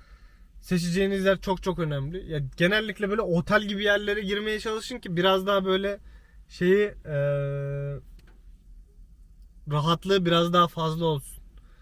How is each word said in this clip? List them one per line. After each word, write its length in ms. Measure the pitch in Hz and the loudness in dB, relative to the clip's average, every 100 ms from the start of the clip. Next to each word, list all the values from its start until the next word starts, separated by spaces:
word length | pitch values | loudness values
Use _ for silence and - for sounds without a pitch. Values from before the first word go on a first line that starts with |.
| - - - - - - | -20 -20 -20 -20 -20 -14
seçeceğiniz 640 | - 180 175 185 196 196 | -4 -2 0 0 0 2
yer 160 | 190 185 | 2 2
çok 220 | 202 180 | 0 -2
çok 160 | 190 170 | -2 -2
önemli. 520 | 156 143 143 185 180 | -4 -4 -6 -8 -8
Ya 80 | 151 135 - | -6 -6 0
genellikle 540 | 175 214 214 190 196 | 2 2 -2 -4 -2
böyle 100 | 220 | -2
otel 420 | 185 170 - 214 | 0 0 2 2
gibi 220 | 202 202 | 2 -2
yerlere 360 | 208 202 202 208 | 2 2 0 -2
girmeye 400 | 196 202 214 214 | -2 -2 -2 -4
çalışın 380 | 220 220 - 247 | -4 -6 -6 -10
ki 180 | 190 170 | -4 2
biraz 300 | 190 190 190 | 4 4 4
daha 180 | 196 | 2
böyle 360 | 190 190 196 202 - - - - - | 2 0 -2 -6 -12 -20 -20 -20 -14
şeyi, 460 | - 180 202 208 - | 0 4 4 2 -4
eee, 960 | 151 143 143 143 139 139 139 143 143 139 - - - - - - - - - - - - - - - - 147 | -6 -2 0 0 -2 -4 -6 -6 -6 -8 -14 -20 -20 -20 -20 -20 -20 -20 -20 -20 -20 -20 -20 -20 -20 -18 -6
rahatlığı 540 | 147 156 170 185 196 | -2 0 0 2 2
biraz 280 | 170 170 170 | 4 2 4
daha 160 | 175 175 | 4 2
fazla 360 | 165 160 165 | 0 -4 0
olsun. 380 | 165 143 - - - - - - | 0 -2 -6 -18 -20 -20 -20 -20